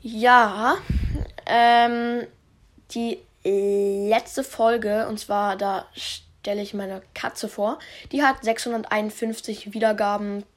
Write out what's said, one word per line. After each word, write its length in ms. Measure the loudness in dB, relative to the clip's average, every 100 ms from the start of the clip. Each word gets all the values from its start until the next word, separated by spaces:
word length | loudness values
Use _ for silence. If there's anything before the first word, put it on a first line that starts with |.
Ja, 760 | -10 0 6 8 6 2 0 0 0 -2 0 -4 -6 -10 0
ähm, 800 | 4 6 6 4 0 -2 -4 -6 _ _ _ _ -20 _ -6
die 240 | -6 -6 _ _
letzte 1000 | 0 2 2 2 2 0 2 2 0 -8
Folge, 600 | -8 2 2 4 0 -2 -2
und 120 | -6
zwar, 360 | -4 -2 0 -2
da 300 | -2 -4 -8
stelle 680 | -12 -12 -12 _ _ -6 -6
ich 100 | -4
meine 300 | -8 -8 -10 -14
Katze 340 | -10 -8 -8 -10
vor, 300 | -4 -4 -4 -12 -20 -8
die 120 | 2
hat 200 | 2 2
sechshunderteinundfünfzig 1300 | -2 -2 -2 -6 -2 -2 -2 -6 -6 -6 -10 -10 -10
Wiedergaben. 720 | 0 0 2 0 -2 -4 -8 -10